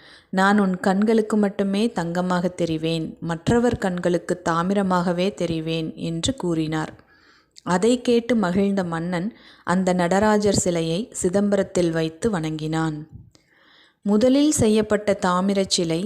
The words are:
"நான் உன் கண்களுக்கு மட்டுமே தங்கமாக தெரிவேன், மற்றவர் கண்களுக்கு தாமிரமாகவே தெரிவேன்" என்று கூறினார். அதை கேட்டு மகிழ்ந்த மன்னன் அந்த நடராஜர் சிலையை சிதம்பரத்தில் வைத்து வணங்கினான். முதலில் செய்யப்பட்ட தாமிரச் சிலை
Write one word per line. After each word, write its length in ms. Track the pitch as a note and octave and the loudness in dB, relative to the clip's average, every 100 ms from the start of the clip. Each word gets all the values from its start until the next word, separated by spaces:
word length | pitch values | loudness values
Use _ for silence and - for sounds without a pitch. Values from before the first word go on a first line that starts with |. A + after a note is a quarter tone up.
| - - _ | -20 -20 _
"நான் 280 | F#3+ G3 G#3 | 0 4 4
உன் 220 | F#3+ F#3 | 2 0
கண்களுக்கு 560 | G3+ F#3+ A3 A3+ G#3+ G#3+ | 0 2 2 2 2 0
மட்டுமே 560 | G3+ G3+ G3 G3 A#3 | 0 0 -2 0 -2
தங்கமாக 560 | G#3 E3+ F3 F3+ F3+ F3 | -2 -4 -4 0 0 -2
தெரிவேன், 720 | F3+ E3+ D#3 D#3+ E3 D#3+ - | -2 -4 -2 -2 -4 -6 -8
மற்றவர் 580 | E3 D#3+ - A#3 A#3+ A#3 | -8 -4 0 2 2 0
கண்களுக்கு 640 | G3 F3+ F3+ F3 - F3 | -2 -2 0 -2 -2 -4
தாமிரமாகவே 880 | E3+ E3 F3+ G3+ F#3+ F3+ F3+ F3 F#3+ | -2 -2 0 0 0 0 0 0 -2
தெரிவேன்" 600 | F#3+ E3+ E3 D#3+ E3 D#3+ | -2 -4 -4 -4 -4 -6
என்று 420 | - E3 E3 - - | -8 -6 -4 -4 -4
கூறினார். 560 | F3 D#3+ D#3 D#3 - - _ _ _ _ _ - | -2 -2 -2 -4 -6 -12 _ _ _ _ _ -14
அதை 380 | - F3+ A3 B3 | -2 0 2 2
கேட்டு 360 | B3 A#3 A#3 A#3 | 2 0 2 0
மகிழ்ந்த 480 | F3+ F#3 G3+ G3 | 2 2 0 0
மன்னன் 440 | F3 E3 E3+ F3 G3+ - - - | -2 -4 -4 -4 -4 -8 -20 -10
அந்த 280 | - F3+ F#3 | -2 0 2
நடராஜர் 680 | F3+ F3 F#3+ G#3+ G#3+ G3+ - | 2 2 2 4 4 2 2
சிலையை 460 | F3+ E3+ E3 E3+ B3 | 0 -2 -2 -4 -6
சிதம்பரத்தில் 760 | - F#3 G3 G3+ G3 F#3+ F#3 E3+ | -4 0 2 2 0 0 0 0
வைத்து 360 | E3 D#3+ D#3+ A3+ | 0 -2 -2 -4
வணங்கினான். 640 | F#3 D#3+ D#3 D#3 D#3+ D#3+ D3+ D3+ - - _ _ _ _ _ _ _ | -2 -4 -4 -4 -2 -2 -4 -12 -20 -20 _ _ _ _ _ _ _
முதலில் 500 | G3+ G#3 B3+ C#4 D4 | 0 2 4 4 2
செய்யப்பட்ட 600 | D4 A3+ A3 G#3+ G#3 G#3 | 2 2 2 2 0 0
தாமிரச் 600 | G3 F#3 F3+ G3 G3 F#3+ - | 0 0 0 0 0 0 0
சிலை 240 | E3 E3 | 0 -2